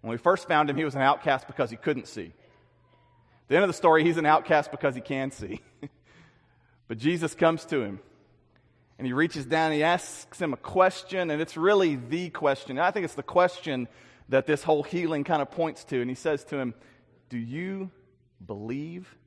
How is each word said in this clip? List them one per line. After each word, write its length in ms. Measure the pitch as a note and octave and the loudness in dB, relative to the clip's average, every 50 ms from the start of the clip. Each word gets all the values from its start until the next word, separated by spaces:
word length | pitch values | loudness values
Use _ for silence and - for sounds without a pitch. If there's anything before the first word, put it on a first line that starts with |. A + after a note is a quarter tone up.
When 120 | - A2 A2+ | -6 -6 -8
we 40 | |
first 320 | A#2 - F3 F#3+ F#3+ - - | 0 4 4 4 4 2 2
found 220 | E3 D3+ D3+ D3 | 4 4 4 4
him, 60 | C#3+ | 2
he 80 | C3+ D#3+ | -2 -2
was 100 | D3+ C3 | -2 0
an 80 | C#3 C3+ | 2 4
outcast 460 | C3+ D3 D3 - D#3 C#3 C3 - - | 4 4 4 2 0 0 0 -2 -8
because 200 | - - C#3 A#2 | -2 -2 -2 -2
he 80 | A#2 | -2
couldn't 300 | A2 - E3+ D3 C#3+ - | -4 -2 -2 -2 -2 -4
see. 200 | - - A2 F#2 | -10 -12 -12 -12
At 1200 | D#2+ E2 _ _ _ _ _ _ _ _ _ _ _ _ _ _ _ _ _ _ _ _ _ _ _ | -12 -14 _ _ _ _ _ _ _ _ _ _ _ _ _ _ _ _ _ _ _ _ _ _ _
the 80 | C3+ | 2
end 80 | E3 G3+ | 4 4
of 40 | F#3+ | 2
the 60 | E3+ | 0
story, 300 | - - E3+ D#3+ D#3+ D#3 | 2 4 6 6 8 6
he's 120 | E3+ E3 | 4 2
an 100 | D#3+ D#3 | 2 4
outcast 440 | D3 D#3 D3+ - - D#3+ D3+ D3 D3 | 4 4 4 4 4 2 2 2 0
because 240 | - C#3 - C#3 C3 | -8 -2 -2 -2 -2
he 60 | B2 A#2+ | -2 -8
can 280 | - C#3 C3+ C3+ C3+ | -6 -4 -4 -4 -6
see. 300 | - - A#2 G2 G#2 G2+ _ _ _ _ - | -6 -10 -12 -12 -12 -12 _ _ _ _ -18
<laughs> 80 | C#3+ _ _ _ _ _ _ - _ _ _ _ _ _ _ _ _ _ _ _ _ | -18 _ _ _ _ _ _ -20 _ _ _ _ _ _ _ _ _ _ _ _ _
But 100 | A#2 A2+ | -12 -2
Jesus 360 | A2+ D3 E3+ F3 E3 D#3 - | 0 0 2 2 -2 -4 0
comes 300 | - F3 D#3+ E3 D#3 - | 2 4 4 4 2 -4
to 160 | - - C#3+ A#2 | -2 -2 -2 -2
him, 180 | G2+ G2 F#2+ - _ _ _ _ _ _ _ _ _ _ _ _ _ _ _ _ _ _ | -2 -6 -12 -14 _ _ _ _ _ _ _ _ _ _ _ _ _ _ _ _ _ _
and 100 | _ - | _ -6
he 60 | C3 B2 | -4 0
reaches 320 | C3 D#3+ E3+ - D#3 C#3 | 0 0 0 -2 -6 -6
down, 280 | B2+ D3+ D#3+ D#3+ D#3+ D#3 | -2 0 0 2 2 2
and 20 | |
he 80 | D3 D3+ | 2 2
asks 580 | E3 F3 F3+ - - - - - _ - - | 2 2 0 -2 -8 -14 -16 -16 _ -10 -6
him 120 | F3+ D#3+ C3+ | -4 -4 -4
a 40 | |
question, 720 | - _ - - F3+ F#3 F#3 F#3 - - - F#3 F#3+ F3+ E3 | -6 _ -6 2 4 4 4 4 0 -12 -8 -4 -4 -2 -2
and 120 | D3+ D3+ D#3+ | -2 -2 -4
it's 140 | D#3+ - | -6 -4
really 400 | D#3+ D#3+ F#3+ G#3 G3+ F#3+ E3+ D3 | 0 2 4 4 6 4 2 0
the 340 | C3 B2 A#2 C#3 E3+ F3+ E3+ | -2 -4 -6 -4 -4 -4 -6
question. 480 | - - D#3 D3 C3+ C3 - - C3 C3 | -8 0 0 0 0 0 -4 -10 -4 0
I 140 | D#3+ F3+ F3+ | 0 0 0
think 120 | G#3+ F#3 | 0 -4
it's 100 | D#3 - | -4 -6
the 100 | - - | -8 -12
question 640 | - - F3 F3+ F3+ F3+ - - D#3+ C#3 B2+ B2 A#2 _ - - - - _ _ - | -2 2 4 4 4 2 -2 -8 -6 -4 -4 -6 -8 _ -20 -20 -20 -20 _ _ 0
that 180 | C3+ C3+ C#3 | 0 0 2
this 160 | - D3+ C#3+ - | 2 -2 -2 2
whole 220 | F3 D#3 D3 C#3+ | 2 2 2 2
healing 400 | - - F3 F3 D#3+ D#3+ D3 C#3 | -2 -4 -4 -2 -2 -2 -2 -2
kind 180 | - E3+ D#3 C#3 | 0 0 0 0
of 80 | C3+ | -4
points 320 | - - E3 D#3+ C#3+ - - | -4 -4 -4 -4 -4 -10 -12
to. 140 | - C#3+ B2+ | -6 -4 -2
And 80 | A#2+ B2 | -2 -2
he 60 | B2+ | -6
says 300 | B2+ - E3 D3+ D3 D3+ | -4 -2 -2 -2 -2 -4
to 120 | - - | -8 -6
him, 180 | C#3 C3 A#2+ A#2 _ _ - _ _ _ _ _ _ _ _ | -4 -4 -6 -6 _ _ -20 _ _ _ _ _ _ _ _
"Do 100 | B2 A#2+ | -8 -8
you 520 | A#2 A#2 B2+ D#3 F3 F#3 G3 G3 F#3+ F#3+ _ _ _ _ _ _ _ _ _ _ F#2 | -8 -6 -8 -8 -8 -8 -8 -8 -10 -12 _ _ _ _ _ _ _ _ _ _ -16
believe 720 | F2 G#2+ G2+ G#2 A2+ B2 C#3 D3 D#3+ E3+ F3+ F#3 - - _ _ | -14 -12 -12 -8 -8 -8 -8 -8 -10 -12 -14 -16 -18 -20 _ _